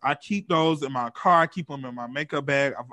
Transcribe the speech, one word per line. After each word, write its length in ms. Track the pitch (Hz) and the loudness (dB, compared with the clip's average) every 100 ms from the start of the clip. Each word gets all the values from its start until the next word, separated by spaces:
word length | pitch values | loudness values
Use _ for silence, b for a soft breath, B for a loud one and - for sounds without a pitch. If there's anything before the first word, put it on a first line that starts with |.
I 120 | 131 147 | -2 -2
keep 340 | - 202 190 | -4 -6 0
those 340 | 165 160 151 | 2 2 0
in 80 | 135 | -2
my 160 | 131 120 | -4 -6
car. 300 | - 185 170 | 0 4 6
I 40 | 165 | 4
keep 240 | 180 151 | -2 -8
'em 140 | 139 127 | -10 -10
in 100 | 123 | -10
my 120 | 120 | -8
makeup 380 | 139 151 151 143 | -6 -4 -4 0
bag. 280 | 139 139 117 | 2 0 -2
I've, 60 | 127 | -12